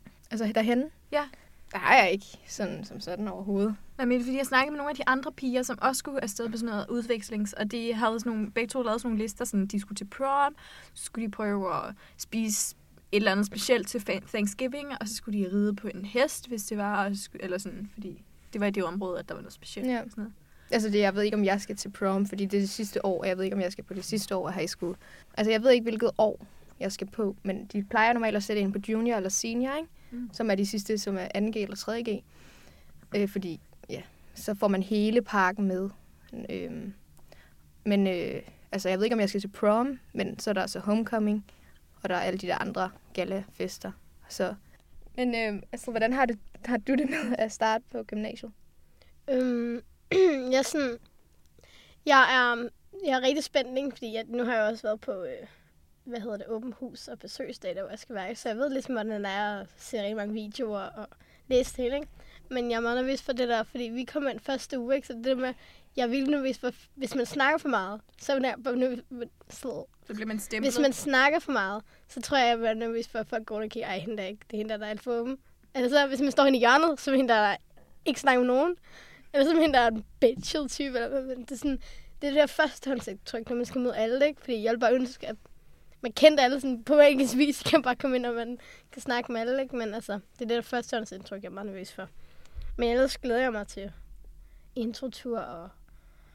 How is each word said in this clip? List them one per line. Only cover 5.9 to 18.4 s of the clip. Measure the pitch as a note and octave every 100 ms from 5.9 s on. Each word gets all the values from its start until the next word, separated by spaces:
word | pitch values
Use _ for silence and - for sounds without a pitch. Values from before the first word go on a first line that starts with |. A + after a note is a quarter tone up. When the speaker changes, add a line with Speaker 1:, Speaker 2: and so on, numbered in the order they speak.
| C4
Speaker 2:
skulle | - C#4
afsted | A3+ - A#3
på | A3
sådan | A#3 G#3
noget | -
udvekslings-, | A#3+ A#3 A#3 G3+ G#3+ G#3 -
og | G#3
de | A#3+ A#3
havde | A3+ A3+ A3+
sådan | A3+
nogle, | A3 G#3
begge | A#3 A#3
to | C4+
lavet | A#3 A3
sådan | A#3+
nogle | A3
lister, | A3 - A#3+
sådan, | G3+ F#3+
de | G#3
skulle | G3 G3+
til | G3+
prom, | - C4+ C#4 C#4+ D4 - - -
så | - -
skulle | - A3+
de |
prøve | G3+ G#3+ G3+ F#3+ E3+
at | - G3+ - -
spise | - A3 A3 G#3 - - - - -
et | G#3
eller | G3+
andet | F#3+ G#3
specielt | G#3 - A#3+ -
til | A#3+ G#3
fa-, | F#3+ -
Thanksgiving, | A3 G#3 G3+ C4 C#4 C#4+ C4
og | G#3+
så | A3
skulle | - G#3
de | F#3
ride | G3+ G#3 G3+
på | G#3
en | - G3+
hest, | A3+ C#4+ - -
hvis | A#3
det | G3+ G#3
var, | G3+ G#3 G3+
og | G3
så |
sku-, | - -
eller | F#3+ F3+
sådan, | G3 G3 G3+
fordi | - G3 - - -